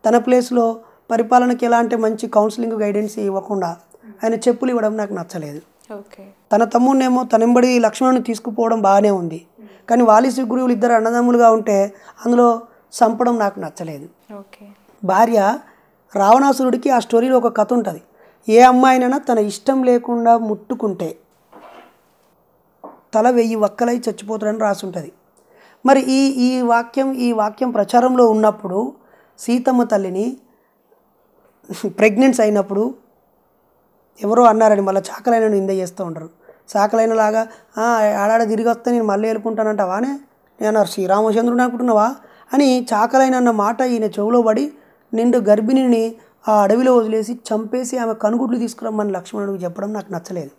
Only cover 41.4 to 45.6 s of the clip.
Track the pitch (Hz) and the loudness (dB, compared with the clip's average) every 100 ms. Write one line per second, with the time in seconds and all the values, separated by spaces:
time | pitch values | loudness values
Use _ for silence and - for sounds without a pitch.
41.4 | 240 240 247 233 247 214 220 277 - - | 0 0 -2 -2 0 2 0 -4 -18 -20
42.4 | _ 269 277 254 247 214 233 262 262 254 | _ 0 2 0 -2 -2 2 2 2 2
43.4 | 247 220 202 233 254 240 214 - 208 240 | 0 0 -2 -2 -2 -2 -4 -4 0 2
44.4 | 220 220 294 - _ _ _ 220 240 247 | 2 0 -4 -10 _ _ _ -2 0 0
45.4 | 202 208 | 2 2